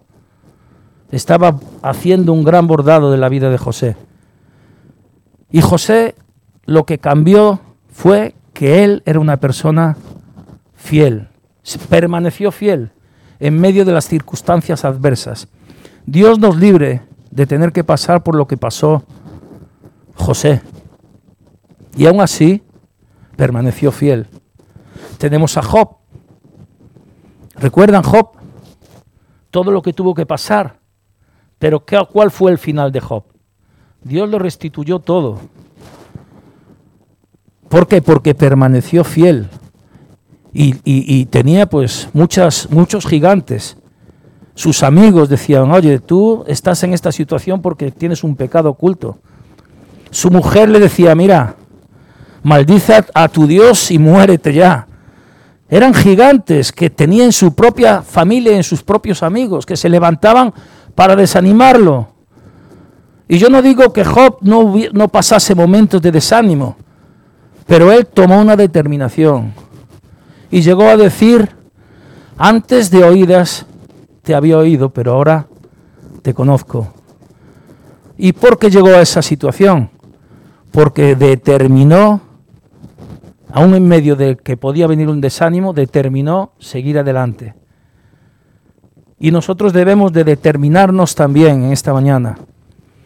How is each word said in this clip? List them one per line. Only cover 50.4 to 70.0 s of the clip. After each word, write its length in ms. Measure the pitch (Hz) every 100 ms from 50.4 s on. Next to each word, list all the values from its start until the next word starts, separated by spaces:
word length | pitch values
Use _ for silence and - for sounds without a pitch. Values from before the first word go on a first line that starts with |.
| - 208 214
le 120 | 214
decía, 340 | 190 - 170
"Mira, 420 | 160 196 165 110 - _ _ _ _ _ _ - _
maldice 540 | 147 147 147 202 - 214
a, 100 | -
a 140 | 156 160
tu 180 | 160 147
Dios 460 | 180 233 208 -
y 80 | 165
muérete 520 | 156 190 196 170 151
ya". 360 | 147 185 135 - - _ _ _ _ _ _ -
Eran 240 | 180 262
gigantes 800 | 165 202 190 269 269 - 151 123
que 160 | - 165
tenía 340 | - 151 220
en 80 | 247
su 240 | - 175 -
propia 460 | 233 240 233 196
familia, 560 | - 180 170 247 226 202
en 60 |
sus 200 | - 160
propios 400 | - 208 214 175
amigos, 420 | 165 220 247 156 -
que 120 | 170
se 100 | 175
levantaban 640 | 170 170 160 214 247 240 - - _ - -
para 200 | 190 196
desanimarlo. 920 | 196 180 185 220 262 247 175 131 107 _ _ _ - _ _ - _ _ _ _ -
Y 100 | 170
yo 120 | 240
no 120 | 269
digo 320 | 269 254 247
que 100 | 214
Job 340 | 160 226 262 -
no 180 | 190 226
hubi-, 300 | 220 202 220
no 160 | 202 214
pasase 480 | 202 - 214 - 175
momentos 460 | 170 208 202 190
de 100 | 170
desánimo, 640 | 156 - 226 208 147 120 - - _ _ _ _ _ _ _ -
pero 260 | 165 175
él 160 | 233 -
tomó 320 | 202 185 196
una 140 | 214 208
determinación 960 | 196 160 147 143 127 - 156 131 110 104 - - _ -